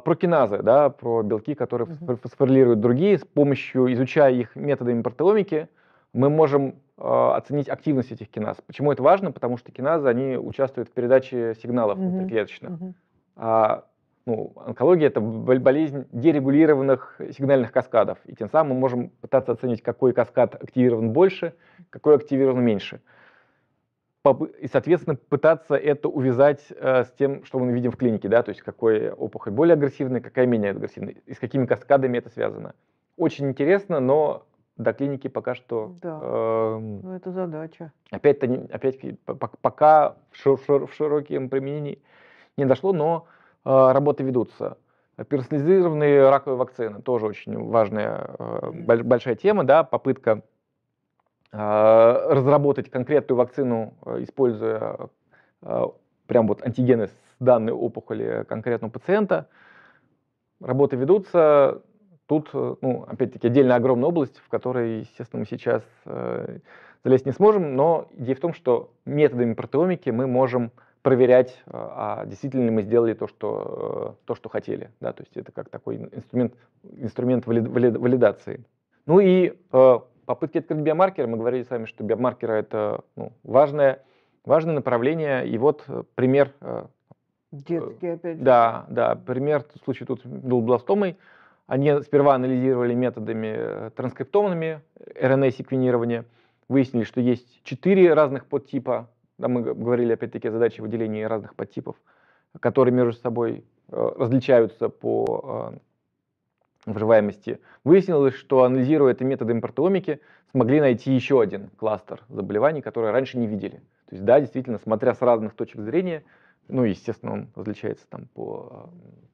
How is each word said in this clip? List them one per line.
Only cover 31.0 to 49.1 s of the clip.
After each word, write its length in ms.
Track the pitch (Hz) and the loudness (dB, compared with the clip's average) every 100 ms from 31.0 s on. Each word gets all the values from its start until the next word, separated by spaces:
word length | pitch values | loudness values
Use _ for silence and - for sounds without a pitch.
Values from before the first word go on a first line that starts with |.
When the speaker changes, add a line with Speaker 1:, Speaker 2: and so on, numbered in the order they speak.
| 98 - - | -14 -16 -20
Speaker 1:
и 60 | |
с 40 | 127 | -12
какими 260 | 120 139 120 | -6 -4 -2
каскадами 520 | 120 - 143 131 120 | -2 2 2 2 -4
это 100 | 123 | -6
связано. 440 | - 110 104 107 - _ _ _ - | -6 -6 -6 -14 -18 _ _ _ -4
Очень 320 | 165 - 139 | -4 -2 -6
интересно, 500 | 127 147 196 196 160 | -2 0 0 0 -2
но 480 | 127 147 147 - - _ _ - | 2 2 0 -4 -12 _ _ -6
до 160 | 117 | -6
клиники 340 | 110 139 135 139 | -4 -6 -6 -8
пока 300 | 117 117 123 | -8 -8 -10
что, 400 | _ 117 110 175 | _ -8 -8 -12
Speaker 2:
Да. 200 | 175 156 | -14 -12
Speaker 1:
эм, 800 | 123 117 113 113 110 110 110 101 | -8 -4 -2 -2 -2 -4 -10 -12
Speaker 2:
Ну, 100 | 185 | -14
это 180 | 185 185 | -14 -10
задача. 600 | 185 180 151 160 - 160 _ _ | -8 -8 -10 -14 -16 -20 _ _
Speaker 1:
опять-то 340 | - 147 143 127 | 0 2 2 0
не, 120 | 127 - | -4 -8
опять-таки, 420 | 117 135 135 127 113 | -6 -6 -6 -10 -14
по-, 100 | - | -12
по-, 160 | - 117 - | -10 -10 -6
пока 540 | 127 - 151 156 147 - _ | -6 2 6 6 4 -2 _
в 60 | - | -4
шир-, 240 | 139 131 | 0 0
шир-, 220 | - 143 147 | 2 0 0
в 80 | |
широком 540 | - 151 147 143 147 131 | -6 -2 -2 -4 -6 -4
применении 500 | 135 135 147 147 - _ _ _ _ _ - | -4 -4 -8 -10 -12 _ _ _ _ _ -2
не 80 | |
дошло, 280 | 139 175 190 | 0 2 0
но, 340 | 180 151 170 - _ _ _ | 0 0 -2 -8 _ _ _
э, 40 | - 135 131 | 2 6 6
работы 300 | 131 143 143 | 4 2 0
ведутся. 560 | 135 127 107 - 110 - _ _ _ - 117 | -2 -2 -2 -6 -12 -12 _ _ _ -20 -6
Персонализированные 1000 | 143 123 151 147 190 175 151 147 143 135 | -6 -4 -2 2 4 2 2 4 6 8
раковые 280 | 139 143 127 | 6 2 -4
вакцины 440 | 123 - 113 104 | -4 -4 -8 -6
тоже 240 | - 120 107 | -4 -2 -2
очень 320 | 101 - 110 | -6 -10 -10
важная, 800 | 113 113 104 107 107 - - - | -2 0 2 0 -4 -6 -10 -12
э, 280 | 113 57 - | -10 -8 -8
Speaker 2:
Мгм. 120 | - 113 | -6 0
Speaker 1:
боль-, 160 | 117 | 0
большая 320 | 120 | 2